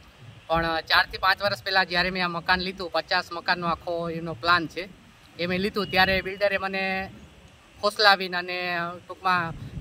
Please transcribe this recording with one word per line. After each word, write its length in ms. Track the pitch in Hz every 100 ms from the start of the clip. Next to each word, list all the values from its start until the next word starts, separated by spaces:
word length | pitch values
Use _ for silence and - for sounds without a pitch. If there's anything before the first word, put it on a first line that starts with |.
| - - - - -
પણ 340 | 160 165 160
ચારથી 380 | - 175 185 214
પાંચ 240 | 190 190
વર્ષ 220 | 202 196
પહેલાં 220 | - 190 185
જ્યારે 240 | 175 180
મેં 140 | 185
આ 40 | 180
મકાન 320 | 170 165 185
લીધું, 300 | 185 190 180
પચાસ 400 | 160 - 185 175
મકાનનો 340 | 170 156 180 175
આખો 440 | 160 - 170 170
એનો 240 | 165 165
પ્લાન 320 | 147 170 175 156
છે, 220 | 160 190 - - - - -
એ 80 | 175
મેં 140 | 185
લીધું 260 | 196 208 180
ત્યારે 340 | 180 185 190
બિલ્ડરે 380 | 185 196 202 196
મને 520 | 190 190 190 190 190 208 - - - - - -
ખોસલાવીને 560 | 208 208 208 196 190 180
અને 420 | 180 180 180 175 170 180 -
ટૂંકમાં 440 | 185 190 180 165 - - -